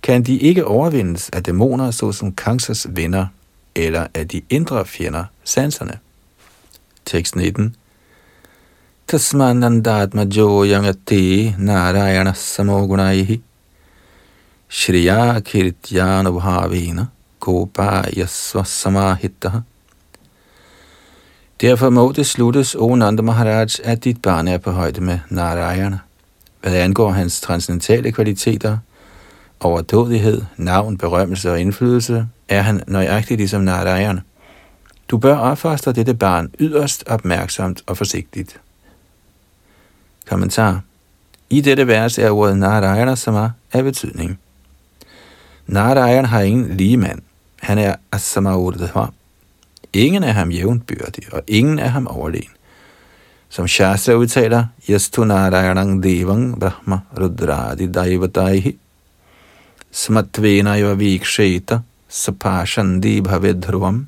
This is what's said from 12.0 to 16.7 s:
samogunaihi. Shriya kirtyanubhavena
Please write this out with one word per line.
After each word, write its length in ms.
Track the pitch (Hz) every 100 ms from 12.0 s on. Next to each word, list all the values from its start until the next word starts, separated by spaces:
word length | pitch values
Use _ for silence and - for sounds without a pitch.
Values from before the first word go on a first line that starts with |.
| 98 92 95
samogunaihi. 1120 | 95 - - 101 98 98 98 95 95 95 113 - _ _ _ _ _ _ _ _ _ _ _ _
Shriya 720 | - - 90 87 104 120 117
kirtyanubhavena 1700 | - 104 92 87 - 92 92 95 95 90 92 90 90